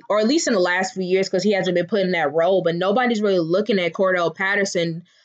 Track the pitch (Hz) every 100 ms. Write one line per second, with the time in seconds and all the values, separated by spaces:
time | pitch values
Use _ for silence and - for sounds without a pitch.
0 | - 208 220 311 311 214 180 180 185 185
1 | 185 190 190 185 196 190 180 170 170 208
2 | 185 175 147 156 170 190 170 170 185 208
3 | 247 226 208 185 165 180 214 202 175 165
4 | 190 185 165 160 196 202 196 185 170 165
5 | - _